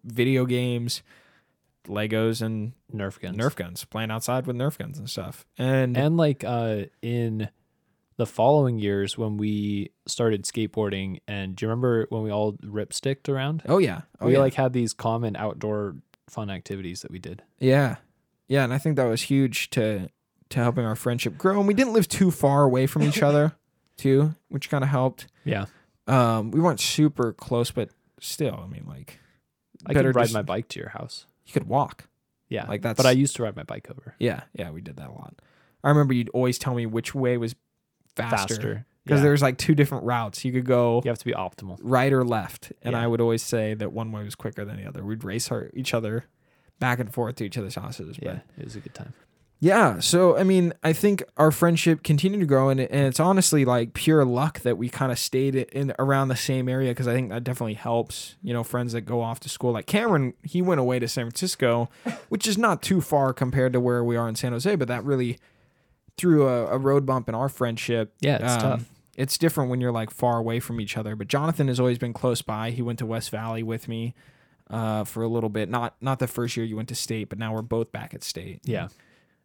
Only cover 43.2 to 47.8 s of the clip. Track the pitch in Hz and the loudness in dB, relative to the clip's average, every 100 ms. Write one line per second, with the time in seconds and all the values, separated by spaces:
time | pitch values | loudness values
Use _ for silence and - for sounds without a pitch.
43.2 | 117 113 - 117 107 107 107 - 110 107 | 2 0 0 -2 -2 -4 -6 -6 -8 -8
44.2 | 101 - - 113 101 104 95 95 101 113 | -10 -10 -10 -10 -10 -10 -12 -10 -8 -8
45.2 | 98 110 - 120 - - 127 117 110 113 | -6 -6 -4 -6 -6 -8 -4 -4 -2 -6
46.2 | - _ _ _ _ _ 127 120 110 123 | -8 _ _ _ _ _ -2 0 -4 -4
47.2 | 117 123 104 120 98 - | -6 -6 -8 -6 -8 -10